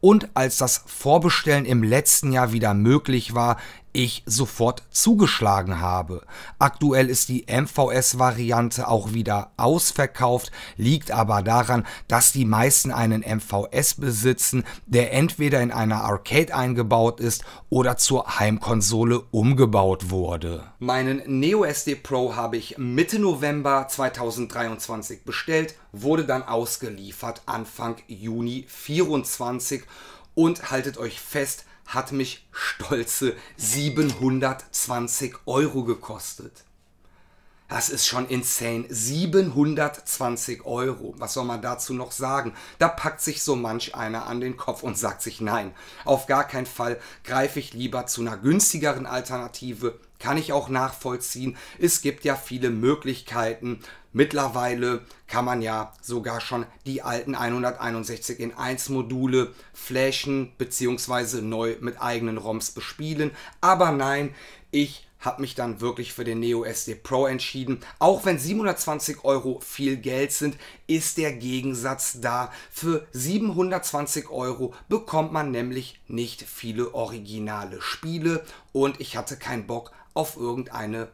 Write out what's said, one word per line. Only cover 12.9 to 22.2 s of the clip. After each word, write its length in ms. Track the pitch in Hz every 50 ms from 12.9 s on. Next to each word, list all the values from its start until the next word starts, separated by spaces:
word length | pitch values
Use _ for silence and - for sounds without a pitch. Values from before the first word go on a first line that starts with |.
einen 320 | 123 123 117 110 110 113
M 180 | 110 - 110 110
V 280 | - - - 101 101 -
S 240 | - 127 143 - -
besitzen, 680 | - 139 135 117 107 110 127 127 - - - - 127 - - - - -
der 260 | - 123 120 120 -
entweder 500 | - 131 147 170 - - 151 147 135 131
in 80 | 120 120
einer 320 | 113 117 113 110 107 107
Arcade 520 | 110 110 104 95 - - - 147 165 156 -
eingebaut 640 | 135 127 127 123 117 120 107 120 117 113 117 117 -
ist 240 | 117 117 110 - - - - - - -
oder 260 | - 127 127 123 117
zur 420 | - - - 139 127 - - - -
Heimkonsole 800 | 104 107 107 107 - - 117 110 98 98 113 110 117 117 120 120 - -
umgebaut 800 | - 113 107 123 139 127 135 113 104 104 95 95 95 92 92 90
wurde. 540 | 92 95 90 82 87 82 82 85 85 80 78 - - -
Meinen 420 | 123 127 127 131 131 131 135 139 - - 139 131
Neo 240 | 139 160 202 214
S 220 | 196 147 147 - -
D 100 | 147 139
Pro 400 | 135 - - 139 127